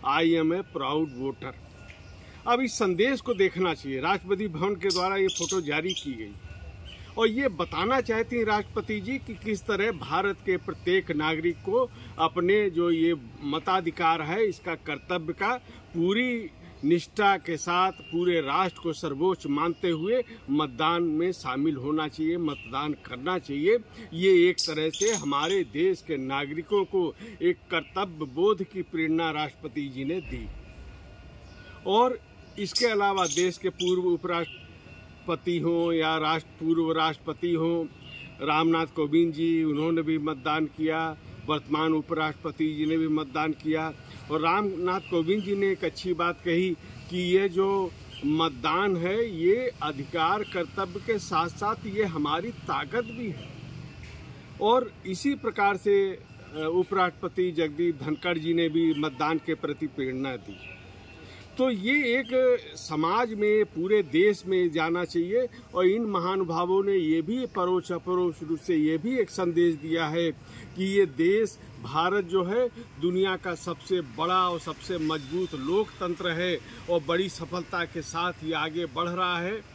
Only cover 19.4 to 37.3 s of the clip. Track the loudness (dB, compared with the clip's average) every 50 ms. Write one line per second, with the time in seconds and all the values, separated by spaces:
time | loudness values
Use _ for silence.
19.4 | -2 -2 0 0 0 0 -2 0 0 0 0 0 0 0 0 0 0 -4 -10 -18
20.4 | -4 0 0 0 0 0 -2 0 0 2 2 2 2 0 0 0 0 0 -2 -4
21.4 | -6 -6 -2 0 0 0 0 0 -2 -2 0 0 -2 -4 -4 -2 -2 0 0 0
22.4 | 0 -2 -4 -4 -8 -8 -6 -4 -4 -4 -4 -6 -8 -12 -12 -6 -4 -2 -2 -2
23.4 | -4 -4 -4 0 2 4 4 2 2 -4 -18 -18 -16 -12 -6 2 4 8 8 8
24.4 | 8 8 6 2 0 -2 0 -2 -2 -2 -2 0 0 2 2 0 0 0 0 0
25.4 | 0 2 2 0 0 -2 0 2 2 2 2 0 -2 -6 -4 -4 -2 -2 -2 -2
26.4 | -2 -4 -6 -8 -4 0 0 0 0 2 0 0 0 0 -2 -6 -16 -16 -10 0
27.4 | 0 0 0 0 -4 -4 -4 -4 -4 -4 -4 -4 -4 -4 -6 -8 -10 -8 -2 2
28.4 | 2 2 2 2 -2 -8 -6 -10 -10 -6 -4 -2 0 0 0 0 0 -2 -2 -4
29.4 | -6 -6 -8 -12 -14 -10 -8 -6 -6 -6 -6 -8 -6 -4 -4 -6 -6 -8 -10 -10
30.4 | -10 -10 -12 -14 -16 -18 -18 -18 -18 -18 -18 -18 -20 -20 -20 -20 -20 -20 -20 -20
31.4 | -20 -20 -20 -20 -20 -20 -20 -10 -4 2 4 4 4 4 2 -4 -10 -18 -20 -20
32.4 | -20 -18 -8 -8 -8 -4 -2 0 2 2 2 2 2 2 2 2 0 0 2 0
33.4 | 0 0 0 -2 -6 -6 -4 -2 0 0 0 2 2 0 0 0 0 -2 -2 -2
34.4 | -2 -6 -10 -18 -20 -20 -20 -20 -20 -20 -20 -20 -20 -20 -20 -14 -6 -6 -6 -4
35.4 | -2 -2 -2 0 2 2 2 2 2 2 2 2 2 2 0 0 2 0 0 0
36.4 | -2 -8 -12 -6 0 0 2 2 2 0 2 2 2 0 0 -2 -8 -10